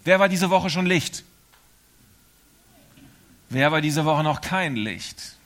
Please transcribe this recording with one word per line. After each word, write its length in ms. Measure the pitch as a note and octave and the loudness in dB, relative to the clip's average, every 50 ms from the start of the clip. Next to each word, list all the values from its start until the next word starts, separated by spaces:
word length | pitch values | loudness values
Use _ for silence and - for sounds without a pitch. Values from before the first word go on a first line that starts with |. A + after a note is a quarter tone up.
| - | 0
Wer 140 | E3 F#3 F#3+ | 2 4 4
war 100 | G3 F#3+ | 4 2
diese 220 | F#3+ F3 F#3+ E3+ | 2 0 2 2
Woche 200 | F#3+ F#3 F3+ F#3+ | 2 2 2 0
schon 160 | D3 F3+ F#3 | -2 0 0
Licht? 380 | F3+ F#3 E3 - - - - - - _ _ _ _ _ _ _ _ _ _ _ _ _ _ _ _ _ _ _ _ _ _ _ _ _ _ _ _ - - - - - - - - - _ _ _ - _ _ _ | 2 0 0 0 -4 -8 -12 -16 -20 _ _ _ _ _ _ _ _ _ _ _ _ _ _ _ _ _ _ _ _ _ _ _ _ _ _ _ _ -20 -20 -20 -20 -20 -20 -20 -20 -20 _ _ _ -20 _ _ _
Wer 200 | A#2+ C3 C#3 D3 | -2 2 2 2
war 100 | D#3 D#3 | 2 2
diese 240 | D3+ D3+ D3 D#3 D#3 | 0 0 0 0 0
Woche 180 | D#3 D#3 D3 D#3 | 2 2 2 2
noch 180 | D#3 D3+ - | 0 -2 -2
kein 360 | - - F3+ F#3 F#3 D#3 C3+ | -4 -4 -2 -2 -2 -2 -2
Licht? 600 | A2+ G#2 G#2+ E2+ E2 - - - - - - - - _ | -4 -4 -6 -6 -8 -12 -14 -16 -16 -18 -20 -20 -20 _